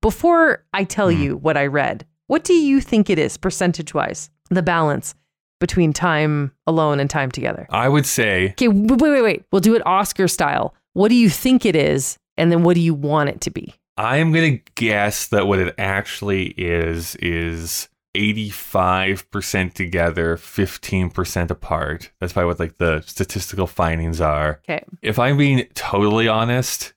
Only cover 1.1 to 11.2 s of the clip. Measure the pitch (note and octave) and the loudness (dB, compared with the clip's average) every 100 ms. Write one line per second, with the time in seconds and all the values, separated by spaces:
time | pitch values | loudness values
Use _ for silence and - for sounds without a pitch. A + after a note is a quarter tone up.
1.1 | E3 C#3 C#3+ D3 D3+ C#3 C#3+ C3+ - - | 2 0 -2 0 0 0 0 -2 -4 -12
2.1 | _ _ D4 - F4 D4 C4+ C4 A3+ G3+ | _ _ -2 4 4 4 2 2 2 2
3.1 | G3+ D3 - F#3 - F3+ E3 D3+ D3+ C#3 | 2 0 -2 -6 0 -2 -2 -4 -4 -4
4.1 | - - _ _ F#3 E3+ E3+ D#3 C#3 - | -6 -14 _ _ -2 0 0 0 -2 -6
5.1 | - _ _ _ _ F3 - E3 D3 F3 | -16 _ _ _ _ -2 2 0 2 0
6.1 | D#3 D3+ D3 C#3 _ - E3 D#3 C#3+ C#3 | 0 0 0 -4 _ -2 0 2 0 0
7.1 | D3+ C3+ C3 - - - G2+ B2 D3 C#3 | -2 -4 -4 -6 -6 -6 -2 2 2 2
8.1 | - A2 F#2 F#2+ - A#3+ G3 G#3+ B3+ D4+ | 0 0 2 0 2 2 4 4 4 4
9.1 | C#4+ A3+ E3+ _ G3 G3 A3+ - F#3+ G3+ | 4 2 0 _ 2 4 2 2 0 0
10.1 | - F#3 - D3 C#3+ - _ _ - G#3 | 0 0 0 -2 0 -4 _ _ 0 4
11.1 | A#3+ | 6